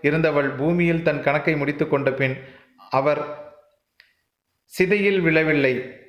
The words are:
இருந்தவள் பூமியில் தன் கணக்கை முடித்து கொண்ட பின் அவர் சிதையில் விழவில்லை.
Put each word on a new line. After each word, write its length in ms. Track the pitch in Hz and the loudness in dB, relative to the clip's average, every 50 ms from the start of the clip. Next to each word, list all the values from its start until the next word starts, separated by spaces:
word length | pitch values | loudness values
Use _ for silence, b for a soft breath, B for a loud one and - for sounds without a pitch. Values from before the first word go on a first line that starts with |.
இருந்தவள் 480 | - 147 147 160 160 156 147 143 143 139 | 0 0 2 2 2 2 2 2 0 0
பூமியில் 540 | - 127 139 160 170 175 175 170 170 165 165 | -2 -2 -2 0 2 2 2 2 0 2 0
தன் 200 | 160 147 143 139 | 0 -2 0 0
கணக்கை 320 | 143 139 156 147 170 160 | 0 0 0 0 0 0
முடித்து 320 | 147 139 139 147 - 156 | 0 -2 -2 -2 -2 -2
கொண்ட 240 | - - 139 139 135 | 0 0 0 0 0
பின் 260 | 127 - 139 131 131 - B B B B B B B B - - | 0 0 -2 -2 -2 -6 B B B B B B B B -12 -4
அவர் 340 | - 135 139 147 147 147 147 - - - - - - - _ _ _ _ _ _ _ _ b b b b b _ _ _ _ _ _ _ _ | -2 0 0 0 0 -2 -4 -10 -12 -16 -16 -20 -20 -20 _ _ _ _ _ _ _ _ b b b b b _ _ _ _ _ _ _ _
சிதையில் 580 | _ - - 185 180 208 208 196 202 196 190 | _ -2 -2 0 0 2 0 2 0 0 2
விழவில்லை. 640 | 175 165 160 160 156 156 151 147 139 131 127 120 127 - - - - | 2 2 2 2 2 2 2 2 2 2 0 -2 -6 -10 -16 -20 -20